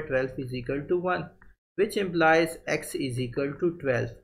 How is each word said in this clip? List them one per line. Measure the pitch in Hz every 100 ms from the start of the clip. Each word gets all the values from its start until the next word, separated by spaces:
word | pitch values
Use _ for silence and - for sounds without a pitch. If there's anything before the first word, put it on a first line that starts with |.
| 156
twelve | 131 131 123
is | 127 127
equal | 120 139 147
to | 180
one, | 180 175 - - - - _ -
which | 214 214
implies | 196 165 160 160 165 - - 151
x | - 175
is | 139 120 123
equal | 131 139 147
to | 175 170
twelve। | 139 120 117 -